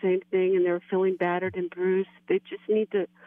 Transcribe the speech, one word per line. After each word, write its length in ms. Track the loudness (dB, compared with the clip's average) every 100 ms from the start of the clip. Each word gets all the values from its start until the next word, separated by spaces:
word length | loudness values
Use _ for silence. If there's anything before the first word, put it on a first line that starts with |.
same 200 | 0 0 0
thing 240 | 0 2 2
and 100 | 2
they're 140 | 0 -2
feeling 280 | 0 0 0
battered 380 | -2 -2 -4 -6
and 140 | -8
bruised, 400 | -2 0 0 -2 -6 -2
they 120 | -2
just 280 | -2 -10 -2
need 220 | 0 0
to 160 | -2 -4 _